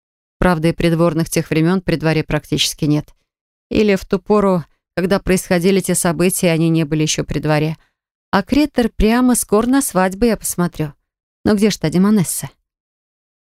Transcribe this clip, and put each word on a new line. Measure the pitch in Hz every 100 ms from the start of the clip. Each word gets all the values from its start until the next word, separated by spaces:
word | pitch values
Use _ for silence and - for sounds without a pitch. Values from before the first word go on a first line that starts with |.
| _ _ _ _
Правда, | 180 170 165
и |
придворных | 165 170 165 170 160 165
тех | - 156
времён | 156 160 190
при | - 165
дворе | 160 160
практически | 151 151 - - - - 151
нет. | 147 - _ _ _ _ _ _
Или | - 214 190
в | -
ту | 196
пору, | - 208 196 180 - _ _ -
когда | 180 190
происходили | - 185 - 180 175 196
те | 185
события, | 180 180 156 175 - 180
они | 165 165
не | 165
были | 156 156
ещё | 156 -
при | 143 151
дворе. | 151 151 156 160 _ _ _ _ _
А | 190
Кретор | 196 277 302 - 226
прямо | - 208 233 254
скор | 240 - 208 233
на | 277
свадьбу, | 269 - 185 190
я | 233 202
посмотрю. | - - 170 - 151 - _ _ _ _
Но | -
где | 208 208
ж | -
та | 160
демонесса? | 160 196 214 156 - - _ _ _ _ _ _ _ _ _